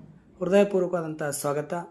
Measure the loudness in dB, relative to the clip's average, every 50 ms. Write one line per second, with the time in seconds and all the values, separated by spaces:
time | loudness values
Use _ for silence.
0 | -20 -20 -20 -20 -20 -18 -10 -6 0 4 6 6 6 6 4 0 0 0 -2 -4
1 | -4 -4 -6 -6 -6 -6 -4 -4 -2 -2 -2 -2 -4 -6 -6 -8 -10 -12